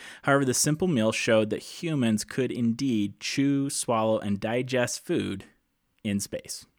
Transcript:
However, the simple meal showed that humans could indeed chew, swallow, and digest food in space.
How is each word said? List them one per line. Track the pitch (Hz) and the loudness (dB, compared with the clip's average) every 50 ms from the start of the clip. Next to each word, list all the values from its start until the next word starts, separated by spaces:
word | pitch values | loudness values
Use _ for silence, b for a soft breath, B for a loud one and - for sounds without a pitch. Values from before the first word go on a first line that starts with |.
| B B B B B | B B B B B
However, | - 139 139 139 | 4 4 4 4
the | 127 120 | 2 2
simple | - - 151 151 151 190 | 2 2 2 2 0 0
meal | 185 160 117 110 110 | 2 2 4 4 2
showed | 110 - - - 113 110 107 107 | 2 0 2 4 4 4 4 2
that | 104 - - - - - | -2 -6 -6 -10 -14 -8
humans | - 165 156 143 120 113 110 107 - | -6 -4 -2 0 2 2 2 0 -2
could | - - - 127 123 | -4 -4 -2 -2 -2
indeed | - 120 120 117 113 117 139 135 117 107 101 101 101 - | 0 0 0 0 0 0 0 0 2 2 0 -2 -4 -8
chew, | - - - - 139 139 143 139 139 139 | -8 -6 -2 0 2 2 2 0 0 -2
swallow, | - - - - 117 110 110 110 110 | -4 -4 -2 0 0 2 2 2 2
and | 110 - 104 101 101 | 2 0 -2 -2 -2
digest | - 110 113 123 131 127 127 123 120 123 - - - | -2 -2 -2 -2 -2 0 0 0 0 0 -4 -8 -6
food | - 175 123 98 98 98 95 - - _ _ _ _ _ _ _ _ _ _ - | -4 -2 -2 -2 -2 -6 -8 -10 -14 _ _ _ _ _ _ _ _ _ _ -4
in | 107 101 101 | -2 -2 -2
space. | - - - - - - - - - _ _ | -4 -4 -8 -10 -10 -10 -14 -14 -14 _ _